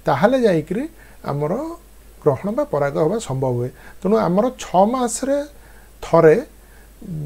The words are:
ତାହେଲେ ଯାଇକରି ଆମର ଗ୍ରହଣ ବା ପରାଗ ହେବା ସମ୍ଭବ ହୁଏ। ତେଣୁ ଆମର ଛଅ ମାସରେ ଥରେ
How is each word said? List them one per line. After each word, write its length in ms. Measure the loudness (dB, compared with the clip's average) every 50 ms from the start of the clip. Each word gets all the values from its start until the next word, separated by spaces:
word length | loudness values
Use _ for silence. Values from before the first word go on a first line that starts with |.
| -4
ତାହେଲେ 320 | -2 0 2 2 2 2 4
ଯାଇକରି 420 | 2 2 2 2 -2 -2 -6 -6 -6 -8 -12 -18 -20 -20 -20 -14 -8
ଆମର 280 | -6 -4 -4 -4 -4 -4 -6 -6 -10 -12 -14 -18 -20 -20 -20 -20 -20 -12 -2 -2
ଗ୍ରହଣ 240 | -2 0 0 -4 -6
ବା 120 | -4 -4 -4
ପରାଗ 320 | -2 -2 -2 -2 -2 0 0 0
ହେବା 140 | 0 -2 -4
ସମ୍ଭବ 320 | -6 -6 -6 -4 -2 -2
ହୁଏ। 180 | -2 -2 -4 -6 -8 -14 -20 -20 -16 -6
ତେଣୁ 140 | -2 0 0
ଆମର 280 | 2 2 0 0 0 0 0 -4 -6
ଛଅ 240 | -10 -2 2 4 4
ମାସରେ 520 | 4 2 -2 -2 -2 -4 -4 -4 -2 -2 -2 -4 -8 -14 -20 -20 -20 -20 -20 -20 -20 -20 -14 -6
ଥରେ 320 | 2 4 6 8 8 6 6 2 -6 -14 -20 -20 -20 -20 -20 -20 -20 -20 -20 -14 -12 -10 -10 -10